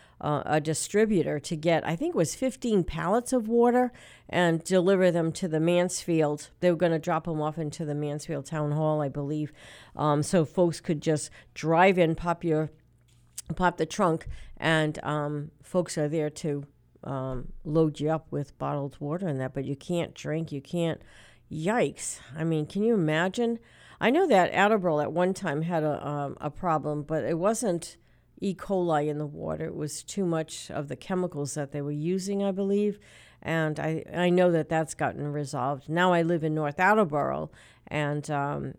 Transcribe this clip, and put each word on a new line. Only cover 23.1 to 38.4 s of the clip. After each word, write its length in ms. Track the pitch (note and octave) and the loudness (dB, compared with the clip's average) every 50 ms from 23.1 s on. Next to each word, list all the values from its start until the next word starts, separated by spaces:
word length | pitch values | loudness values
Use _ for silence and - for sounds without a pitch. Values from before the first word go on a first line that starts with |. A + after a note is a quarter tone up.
| D#3 D#3+ F3 F#3+ F#3 - A#3+ A#3 A#3 A3+ _ - - - - - - - | 2 2 2 0 0 0 -2 -2 -2 -4 _ -16 -20 -20 -20 -20 -10 0
I 100 | - A3 | 0 2
know 160 | C4 E4+ F#4+ | 4 4 4
that 240 | E4 A#3+ F#3 F3 - - | 6 6 6 6 4 4
Attleboro 460 | - G3 G#3 A3+ G#3 F3 F3+ D#3 D3 | 4 4 4 4 4 2 2 0 2
at 140 | D3 G#2+ D#3 | 0 0 0
one 200 | E3+ F3+ F#3 F#3+ | 0 2 0 0
time 300 | - G3+ E3+ C#3 D3+ D#3+ | -2 -2 -4 -2 -2 -2
had 220 | E3+ F3+ D#3+ D3+ | -2 0 0 0
a, 220 | D3+ C#3+ - - | 0 -2 -2 -4
um, 300 | C#3+ D3 D3 C#3+ C#3 - - | -6 -4 -4 -4 -6 -8 -8
a 100 | - D3 | -8 -10
problem, 540 | - - F#3+ F3 D#3+ D#3 C3+ D3+ D3 D3+ C#3+ | -8 -4 -2 0 0 0 0 -2 -4 -4 -4
but 180 | D3 D#3+ D#3 A#2 | -4 -4 -2 -2
it 160 | A#2+ E3+ D#3+ | -2 -2 0
wasn't 580 | F3 G#3 A3+ A3 B3 G#3 E3+ E3 - - - _ _ _ _ _ _ _ _ - | 0 0 0 0 0 -2 -2 -2 -4 -8 -18 _ _ _ _ _ _ _ _ -6
E. 140 | - G3+ F3+ | -4 -4 -4
coli 540 | - - - G3+ F#3 F3+ E3+ D#3 D3 D3 D3+ | -4 -4 -2 -2 0 2 2 2 2 0 0
in 100 | D3 D3 | -2 -4
the 80 | D3+ | -6
water. 380 | C#3+ D3 D#3+ D#3+ D#3+ D#3 D3+ D#3 | -8 -8 -8 -8 -6 -6 -6 -6
It 100 | E3 - | -8 -6
was 300 | - D3+ C#3+ - - - | -6 -6 -6 -8 -10 -12
too 200 | - - G3+ G3 | -10 -6 -2 -2
much 460 | E3+ E3 D#3+ D#3+ D#3+ - - - - | 0 0 -2 -2 -4 -8 -14 -12 -10
of 160 | - - C#3+ | -8 -8 -8
the 80 | C#3+ C#3+ | -8 -10
chemicals 600 | - - - G3 F#3 F3+ E3+ F3 C#3+ C#3+ C3+ - | -12 -6 -4 -4 -2 -2 -4 -4 -6 -6 -6 -6
that 180 | D#3 C#3+ C3+ - | -6 -8 -6 -6
they 100 | D3 C#3+ | -8 -6
were 80 | D3 | -4
using, 520 | D3 D3 D3+ E3+ F#3 F#3+ F3+ G3 G3+ G3 G3 | -4 -4 -2 -2 -2 -2 -2 -4 -4 -2 -2
I 100 | G3 F#3 | -2 -2
believe, 480 | F#3+ G3+ G3 G3 G#3 G#3 G#3 G3+ - - - - - - - - _ - | -2 -2 0 0 2 0 0 -2 -4 -12 -20 -20 -20 -20 -20 -20 _ -6
and 380 | - E3 E3 D#3 D#3 D3+ D3 | -4 -2 0 0 -2 -2 -4
I, 240 | C#3+ D#3 D#3+ D#3 - - - | -4 -4 -4 -4 -6 -8 -4
I 160 | E3+ F3+ F3 | 0 2 4
know 220 | F3 F3+ F3+ F3+ E3+ | 6 6 6 6 4
that 160 | D#3+ D#3 - | 2 0 0
that's 260 | E3 D#3+ D#3+ - - | 0 -2 -2 -2 -4
gotten 380 | - D3 C3 - - C#3+ D3 C#3+ | -4 -2 -2 -2 -4 -6 -6 -4
resolved. 560 | D3 D3 C3 - C3+ B2 C#3 D3 C3 - - | -4 -6 -6 -4 -4 -4 -4 -4 -6 -6 -4
Now 240 | D#3 F3 F3+ F#3 F3+ | 0 2 4 4 4
I 100 | E3+ E3+ | 4 4
live 220 | E3 F3 D#3+ D3+ | 2 0 0 0
in 100 | D#3 D#3 | 0 -2
North 240 | D#3 D3+ D3 C#3+ - | 0 -2 -2 -2 2
Attleboro, 720 | F#3 G3 G#3+ A3 G#3 D3+ D3+ D3 C#3 C3+ C3+ D3 D#3 D#3 - - - - - _ _ - | 4 4 6 4 4 2 2 -2 0 0 -2 -4 -6 -8 -12 -18 -20 -20 -20 _ _ -8
and, 420 | - D3+ D3 C#3+ D3 D3+ D3 - | -4 -2 -2 -2 -2 -4 -4 -4
um, 440 | D3 C#3+ | -2 -2